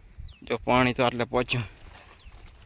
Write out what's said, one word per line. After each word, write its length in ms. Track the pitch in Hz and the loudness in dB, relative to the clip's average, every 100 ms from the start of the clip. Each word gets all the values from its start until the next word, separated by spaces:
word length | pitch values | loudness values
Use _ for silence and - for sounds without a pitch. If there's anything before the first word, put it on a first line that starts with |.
| - - - - | -20 -18 -18 -16
જો 160 | - 120 | -6 -6
પાણી 360 | - 123 123 | 2 4 4
તો 100 | 120 | 4
આટલે 200 | 123 120 | 0 0
પહોંચ્યું. 400 | 120 123 123 127 104 - - - - - - - - - | -2 0 0 -4 -6 -12 -20 -20 -20 -20 -20 -20 -20 -20